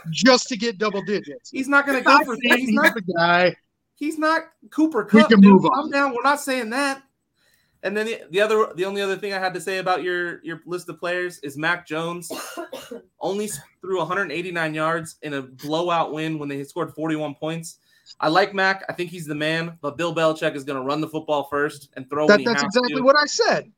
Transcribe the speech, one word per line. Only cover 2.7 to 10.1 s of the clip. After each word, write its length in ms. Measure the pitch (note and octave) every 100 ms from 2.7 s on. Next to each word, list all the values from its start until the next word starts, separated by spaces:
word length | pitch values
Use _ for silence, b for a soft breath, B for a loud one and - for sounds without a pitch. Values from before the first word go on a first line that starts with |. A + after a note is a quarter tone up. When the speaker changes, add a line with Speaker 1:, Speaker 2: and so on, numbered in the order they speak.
Speaker 1:
he's 40 | C#4
Speaker 2:
not, 180 | D#4+
Speaker 1:
the 200 | A#3 F3+ E3+
guy. 380 | E3+ F3 F3+ - _ _ _ -
Speaker 2:
he's 220 | D4 D#4
not 240 | D#4 D#4+ D#4+ _ G#3+
Cooper 360 | - D#4 B3 -
Speaker 1:
We 80 | G#3+
Speaker 2:
Kupp, 80 | G#3
Speaker 1:
can 100 | G#3+
Speaker 2:
dude. 120 | G3
Speaker 1:
move 140 | F#3+ D#3+
on. 60 |
Speaker 2:
Calm 180 | C#4 D4+
down. 240 | C#4 C#4
We're 80 | A#3+
not 180 | C4 C#4+
saying 300 | - B3+ A3
that. 320 | B3+ C#4+ C4+ _ _ _ _ _ _ _ _
And 120 | F#3
then 120 | G3+ A3
the, 160 | A3+ -
the 100 | F3
other, 280 | G#3+ G#3+ A3
the 120 | D#3 F#3+
only 160 | G3+
other 120 | G3 F#3+
thing 160 | G3+
I 40 | F#3+
had 140 | F#3
to 80 | F3
say 160 | E3+ F#3+
about 260 | F#3 F#3
your, 400 | F3+